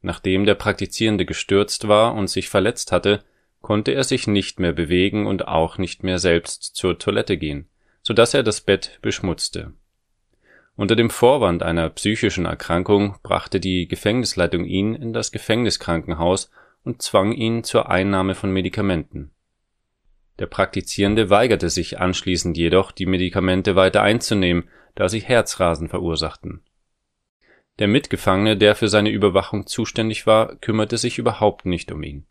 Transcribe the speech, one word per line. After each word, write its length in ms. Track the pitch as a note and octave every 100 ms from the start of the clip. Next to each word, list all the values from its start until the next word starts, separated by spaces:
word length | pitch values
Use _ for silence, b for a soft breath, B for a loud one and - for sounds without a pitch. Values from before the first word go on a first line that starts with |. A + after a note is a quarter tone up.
Nachdem 440 | F#2 E2+ G2 F#2 G2+
der 100 | G2+
Praktizierende 680 | G#2+ G2+ G2 - A2 G#2 F2+
gestürzt 640 | E2 - G2 G#2 - G#2+
war 260 | G#2 A2+
und 160 | A2 F#2+
sich 200 | - -
verletzt 420 | G2+ G2 B2 -
hatte, 320 | F2+ G2 G2+ _ _ _ _
konnte 320 | - G#2+ G#2+
er 100 | C3+
sich 240 | C3 C3 -
nicht 320 | G2+ - -
mehr 140 | F2
bewegen 540 | D#2 D#2 F2+ F#2+ G#2 G#2
und 200 | G2 -
auch 300 | D#2 D#2+ -
nicht 260 | F2+ -
mehr 160 | F#2 F2+
selbst 560 | F2 E2+ - - - -
zur 240 | F#2+ E2+
Toilette 380 | - G#2 A2+ F2
gehen, 320 | D#2 D2 - _ _ _
so 120 | -
dass 200 | A2+ A#2
er 100 | C#3+
das 160 | A2+ -
Bett 400 | - G2 - -
beschmutzte. 720 | A2 - F#2+ E2 - - - - _ _ _ _ _ b b b b -
Unter 220 | G#2 A2
dem 120 | A#2
Vorwand 540 | - A#2+ C#3+ G#2 E2+
einer 260 | E2+ E2 D#2+
psychischen 540 | - - E2+ - -
Erkrankung 720 | E2 D#2+ - E2+ F#2 G2+ G2+ G2
brachte 380 | - F#2+ - G2
die 260 | F#2 F#2 E2+
Gefängnisleitung 760 | - G#2 A#2+ A2+ - E2+ F2 -
ihn 280 | F#2+ G#2
in 200 | A2+ A2+
das 180 | A2+ A2
Gefängniskrankenhaus, 1200 | G#2+ - A#2 A#2 - - E2 D#2+ D#2+ E2+ F#2+ - b b b -
und 160 | A#2
zwang 320 | - G#2+ G2+
ihn 320 | - A2+ A2+ A2
zur 240 | A#2 -
Einnahme 460 | F#2 G2 F#2+ F#2+ F#2
von 160 | G2
Medikamenten. 800 | F#2+ F#2 G#2+ G2+ F2 D2 - C#2+ _ _ _ _ _ _ _ _ _ _ -
Der 80 | -
Praktizierende 840 | - F#2+ G2 - - G2+ G#2+ G2+
weigerte 400 | G2+ B2 G2 F2
sich 300 | E2+ E2 -
anschließend 560 | F2+ - - F2 F2 D#2+
jedoch, 360 | E2 F2+ F#2+
die 140 | - F#2
Medikamente 720 | F2+ F2+ G2 F#2 F#2 F#2 F#2
weiter 280 | F#2 G2+
einzunehmen, 680 | G#2 A2+ - G#2 F2+ F2 - b b
da 160 | - F#2
sie 100 | A2
Herzrasen 680 | - A#2+ G#2+ - F2+ D#2 E2
verursachten. 720 | F2+ F2 D#2+ D#2+ - - - _ _ _ _ _ _ _ _ b b b -
Der 80 | G#2
Mitgefangene, 680 | B2 - - - F#2+ G#2+ G#2
der 200 | G#2 G#2+
für 120 | A2
seine 220 | G#2+ G#2+
Überwachung 580 | G#2+ G2+ F#2 - G#2 -
zuständig 580 | - A2 - A2 G#2+ -
war, 280 | A2 A2 -
kümmerte 420 | - A2 G#2+ A#2
sich 200 | B2 -
überhaupt 480 | A#2 A2 G#2 - F#2+
nicht 260 | F2 -
um 120 | E2
ihn. 220 | D2+ C#2+ -